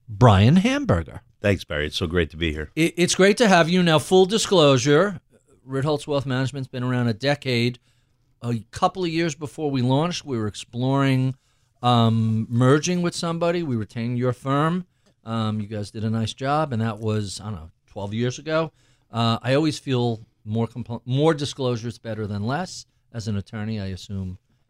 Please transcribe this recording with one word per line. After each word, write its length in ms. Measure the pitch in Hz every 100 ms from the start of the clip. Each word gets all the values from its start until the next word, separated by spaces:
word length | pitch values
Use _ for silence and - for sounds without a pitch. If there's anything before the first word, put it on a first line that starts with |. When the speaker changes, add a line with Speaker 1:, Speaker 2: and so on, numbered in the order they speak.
| -
Speaker 1:
Brian 480 | 101 123 95 110 185
Hamburger. 680 | 226 285 254 90 69 67 - _
Speaker 2:
Thanks, 240 | 104 90
Barry. 220 | - 76 76
It's 100 | -
so 100 | 87
great 240 | 87 80
to 60 | 80
be 160 | 82
here. 180 | 76 76
Speaker 1:
It, 200 | 156 165 -
it's 180 | 170
great 220 | - 196 208
to 100 | 220
have 200 | 175 160
you. 120 | 180
Now, 160 | 175 156
full 280 | - 185 185
disclosure, 920 | 214 - 185 143 131 139 147 208 170 _ 117 _ _ 127
Ritholtz 400 | 135 151 147 -
Wealth 200 | 143 135
Management's 420 | 127 131 139 127
been 140 | 127
around 260 | 127 123 120
a 60 |
decade. 640 | 104 135 143 131 120 120 123 _ _ _ _ _ _
A 160 | 120 117 -
couple 340 | - 185 190
of 60 | 175
years 240 | 160 170
before 360 | 143 143 - 147
we 100 | 135
launched, 440 | 123 139 175 -
we 120 | 147 117
were 100 | 107
exploring, 880 | - - 120 131 139 135 131 131 131 _ _ _ _
um, 640 | 123 120 113 113 110 110 113
merging 500 | 120 127 147 170 180
with 140 | 170
somebody. 480 | - 170 165 170 175
We 140 | 160 113
retained 420 | 101 120 117 123
your 140 | 127
firm. 540 | 120 135 139 160 180 180 _ _ _
Um, 360 | 113 113 107 107
you 60 | 104
guys 240 | 107 101
did 140 | 110
a 60 | 110
nice 240 | 113 110
job, 380 | - 135 151 156
and 100 | 113
that 160 | 113 107
was, 420 | 110 107 98 -
I 40 |
don't 100 | 104
know, 160 | 90 82 _ _
twelve 260 | 107 101
years 260 | 110 123 135
ago. 340 | 151 156 160 _ _ _ _
Uh, 280 | 113 117 113
I 140 | 120
always 240 | 139 160 135
feel 420 | 139 123 120 113 - _
more 220 | 104 113 113
compl-, 340 | 123 113 117 123
more 260 | 135 156
disclosure 560 | 151 139 - 127 117 117
is 100 | -
better 280 | 113 110 101
than 160 | 101
less. 420 | 110 147 185 - - _ _
As 160 | 120 104
an 80 | 101
attorney, 440 | - 113 107 107
I 60 | 95
assume 520 | 92 - 98 92 92 _ _